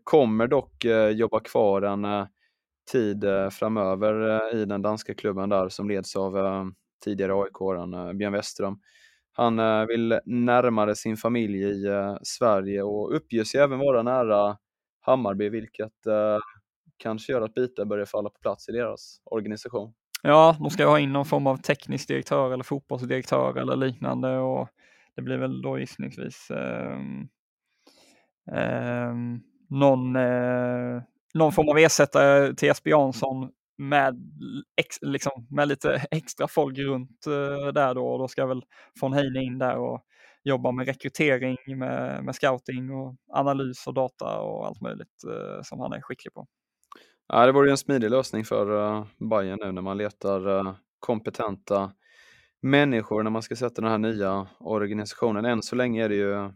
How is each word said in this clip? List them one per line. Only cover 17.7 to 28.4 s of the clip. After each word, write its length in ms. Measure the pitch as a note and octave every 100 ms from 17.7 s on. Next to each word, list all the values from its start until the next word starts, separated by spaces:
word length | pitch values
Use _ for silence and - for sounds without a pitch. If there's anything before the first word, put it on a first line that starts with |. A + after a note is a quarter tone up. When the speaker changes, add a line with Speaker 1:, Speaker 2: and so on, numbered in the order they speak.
| - G#2
Speaker 1:
börjar 200 | G#2 G2+
falla 240 | G#2+ G#2
på 100 | _
plats 280 | A2+ G2+ -
i 20 |
deras 500 | A2+ A#2 G#2+ - - -
organisation. 680 | A2+ G#2+ G#2+ B2 A2+ G#2+ _ _ -
Speaker 2:
Ja, 320 | D3 D3+ D#3+ D#3
de 100 | D3
ska 180 | C#3 D3
ha 120 | D3+
in 140 | C#3
någon 120 | C#3+ C#3+
form 220 | D3 C#3
av 100 | C3
teknisk 500 | - D3 - C3+ -
direktör 460 | C3+ - C#3+ C3
eller 100 | B2+
fotbollsdirektör 960 | B2+ C#3+ - C3 B2 C3 - C3+ C3 C3
eller 180 | C3 C3
liknande, 600 | C3 A#2+ C3 B2+ C3 C3
och 320 | C3 C3 B2+ _ _ _ _ -
det 60 |
blir 160 | B2+ C3
väl 240 | C3 B2+
då 180 | C3+ C3+
gissningsvis, 720 | C3 - C3+ C3 B2+ - -
ehm, 760 | B1+ B1+ A#1 - C2 C2+ C2+ - _ _ _ _ _ _ _ _ _ _ _